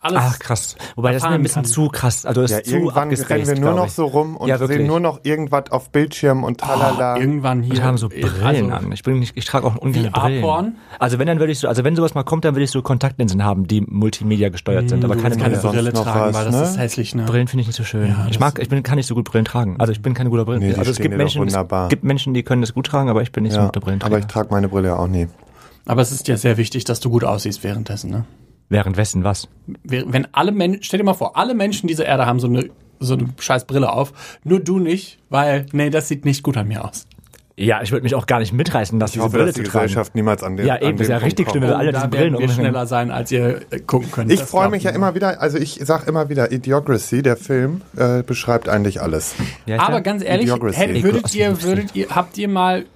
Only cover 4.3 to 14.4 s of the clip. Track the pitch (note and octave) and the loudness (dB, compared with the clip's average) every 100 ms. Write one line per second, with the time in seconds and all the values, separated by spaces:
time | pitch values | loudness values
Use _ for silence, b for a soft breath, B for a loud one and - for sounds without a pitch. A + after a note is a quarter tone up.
4.3 | D#3+ C3 C3 B2+ C#3+ C#3+ D#3+ E3+ C#3 C#3 | -2 -2 0 0 0 2 2 0 -2 -2
5.3 | D3+ D#3 C#3+ C3+ B2+ - D3 D3+ - C#3+ | -2 0 -2 0 -4 0 0 0 2 2
6.3 | C3 C3 A#2+ - C3+ C3+ C3 B2+ B2 C3+ | 2 0 -4 -2 2 2 2 0 2 0
7.3 | D3 C3+ B2+ A#2+ A#2 B2 B2+ G#2+ D2 C#2+ | 0 0 0 0 0 2 0 -2 -2 -4
8.3 | F2+ G#2+ C#3+ G2 F#2 F#2+ G2 - C3 A#2+ | 0 2 2 2 -2 -4 -4 0 0 0
9.3 | - A2+ C#3 B2+ A2 C3+ C3+ A2+ F#2+ C#3 | -4 -2 0 0 -2 -2 0 0 0 0
10.3 | C3+ D#3 D#3 G3+ A3+ B B B2+ A#2+ D3 | 0 0 0 -2 -6 B B -2 0 0
11.3 | E3 D#3+ C#3+ - A#2 B2+ E3 E3 D#3 C3+ | 2 0 0 -2 0 2 2 0 0 -2
12.3 | D#3+ D#3+ C#3 C#3 C3+ B2+ B2+ C#3 B2+ A#2 | 0 2 2 0 -2 0 0 0 0 0
13.3 | F#2 G2+ G2 F#2 G#2+ G2+ G2+ G#2+ - G#2+ | 2 2 2 2 2 0 0 0 0 0
14.3 | G#2+ | 2